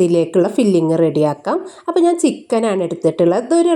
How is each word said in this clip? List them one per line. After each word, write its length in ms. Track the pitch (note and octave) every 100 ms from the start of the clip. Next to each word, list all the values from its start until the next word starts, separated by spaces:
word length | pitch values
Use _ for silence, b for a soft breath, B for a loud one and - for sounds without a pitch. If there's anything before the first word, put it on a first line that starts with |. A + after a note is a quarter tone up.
ഇതിലേക്കുള്ള 520 | F3+ F3 E3 F#3 F#3 G3
ഫില്ലിങ് 420 | G#3+ F3+ D#3+ D#3+
റെഡിയാക്കാം. 560 | E3 D3 D3+ C#3+ F#3+ E4 - B B
അപ്പൊ 120 | F4 E4+
ഞാൻ 100 | E4+ C#4+
ചിക്കനാണ് 580 | - - A3+ A3 F#3+ E3+
എടുത്തിട്ടുള്ളത്. 580 | E3+ E3 D#3+ E3+ F#3 B3
ഇതൊരു 200 | E4+ E4+